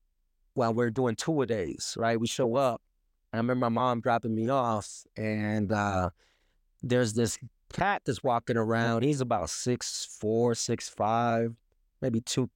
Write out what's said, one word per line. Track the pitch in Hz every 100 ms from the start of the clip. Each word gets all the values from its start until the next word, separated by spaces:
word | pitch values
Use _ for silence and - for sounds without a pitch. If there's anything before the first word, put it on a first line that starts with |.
| _ _ _ _ _
while | - 117
we're | 113 120
doing | 120 127
two-a-days, | 110 - 156 120 107 80 - - -
right? | 113 117
We | 113
show | - 127 123
up, | 135 117 _ _ _ _ -
and | 110
I |
remember | 120 127 120
my | 117
mom | 127 120
dropping | 120 117 117
me | 110 113
off, | 135 120 107 - - - -
and, | 110 107 104 107 98
uh, | 104 101 92 90 - _ _ _ _ _ -
there's | 131 123 117
this | 110 113 - 120 _ _
cat | - 190 196 -
that's | 127
walking | 135 117 - 117
around. | 110 113 117 113
He's | 135 143
about | 123 113 82
six | - 127 123 - - - -
four, | 107 113 120
six | 117 - 117 -
five, | - 107 113 120 117 117 117 _ _ _ -
maybe | 135 113
two | - - 127